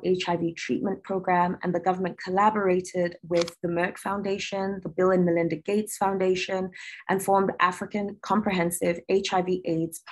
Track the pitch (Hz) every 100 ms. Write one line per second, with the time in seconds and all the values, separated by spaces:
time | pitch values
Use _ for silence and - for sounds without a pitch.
0 | 180 185 180 175 170 170 - - 202 190
1 | - 190 185 180 180 185 180 175 185 180
2 | 180 170 185 185 214 214 196 185 180 185
3 | 175 - 160 170 170 - 175 170 180 -
4 | 190 202 202 196 - 196 190 196 180 170
5 | 185 185 175 170 170 160 - 208 208 -
6 | 196 196 185 185 - 190 185 - - -
7 | - 190 190 196 196 - 180 185 196 208
8 | 202 - - 202 214 185 170 - 180 170
9 | - 190 196 185 180 180 175 165 165 -
10 | -